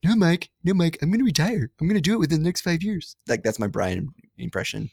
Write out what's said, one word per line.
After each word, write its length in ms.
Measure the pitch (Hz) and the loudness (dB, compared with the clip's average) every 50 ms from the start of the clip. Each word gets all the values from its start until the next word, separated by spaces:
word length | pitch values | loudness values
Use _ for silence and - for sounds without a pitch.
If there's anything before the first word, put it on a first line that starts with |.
| - | 2
No, 120 | 170 226 | 2 4
Mike, 340 | 226 196 165 170 180 - - _ _ _ | 4 4 4 4 2 -2 -10 _ _ _
no, 100 | 175 196 | 0 2
Mike, 240 | 190 175 165 160 - | 4 2 2 0 -2
I'm 120 | - 156 | -2 -2
gonna 100 | 190 226 | 0 2
retire. 480 | 269 247 156 - 151 196 247 202 123 - _ _ | 2 2 2 2 0 0 0 -2 -4 -4 _ _
I'm 60 | 156 | -2
gonna 140 | 165 208 208 | 0 0 2
do 140 | 151 165 214 | 2 2 2
it 40 | 233 | 2
within 220 | 185 143 165 156 | 2 2 2 2
the 40 | 156 | 0
next 180 | 170 180 - | 0 -2 -2
five 200 | - 185 170 165 | -2 -2 -2 -2
years. 340 | 175 208 214 175 - - - _ _ - | -2 -4 -4 -6 -8 -10 -18 _ _ -2
Like, 160 | 123 113 - | -2 0 0
that's 160 | 113 110 - | -2 -2 0
my 80 | 113 101 | -2 -4
Brian 400 | 101 107 101 92 92 90 98 143 - _ - _ _ | -2 -2 -2 -2 -2 -2 -4 -6 -10 _ -20 _ _
impression. 540 | - - 170 - 95 87 - - 104 104 - | -10 -10 -6 -6 -6 -6 -6 -6 -8 -8 -10